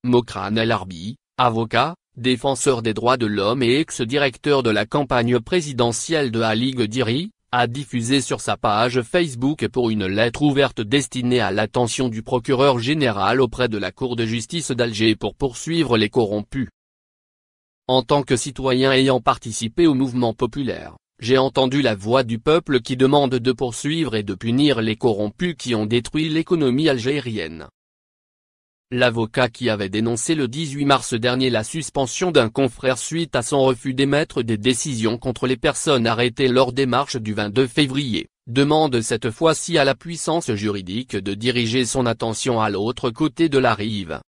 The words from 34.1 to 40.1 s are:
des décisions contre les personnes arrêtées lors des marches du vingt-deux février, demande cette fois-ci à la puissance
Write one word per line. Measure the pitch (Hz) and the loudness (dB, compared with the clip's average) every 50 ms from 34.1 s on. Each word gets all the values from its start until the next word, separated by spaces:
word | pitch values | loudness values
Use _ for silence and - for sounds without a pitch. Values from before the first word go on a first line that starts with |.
| 139 143 165 - - - | 2 0 0 -2 -4 -4
des | 120 117 113 104 | -2 -2 -2 0
décisions | 104 123 127 120 - 156 131 113 110 110 113 120 | 0 0 0 0 -2 -4 -4 -2 0 -2 -2 -2
contre | - 131 117 - - 127 | -4 -6 -4 -2 -2 -2
les | 131 | -2
personnes | 120 - 156 135 - - 160 143 123 113 | 0 0 -2 -2 0 0 0 2 2 2
arrêtées | 113 113 110 123 123 113 - 139 | 0 0 0 0 -2 0 0 0
lors | 127 123 127 131 123 | 2 4 4 2 2
des | 123 135 135 | 2 0 0
marches | 127 120 127 143 - - | 2 2 0 0 -2 -6
du | 127 110 107 | -6 -4 -4
vingt-deux | 107 107 104 104 101 123 135 | -4 -4 -4 -2 2 0 0
février, | 127 - - 147 135 131 139 147 127 104 - - _ _ _ _ | 2 2 0 0 0 0 -4 -2 -2 -4 -4 -6 _ _ _ _
demande | - 117 135 143 156 151 156 156 151 123 117 | -4 0 0 2 4 4 2 2 2 0 -2
cette | 110 - 123 110 - 120 | -2 -2 -4 -2 -2 -6
fois-ci | 110 - 165 160 156 - - - 170 156 | -4 2 2 2 2 2 -4 -2 0 2
à | 139 | 2
la | 135 135 | 2 0
puissance | - - 170 | -2 -6 -12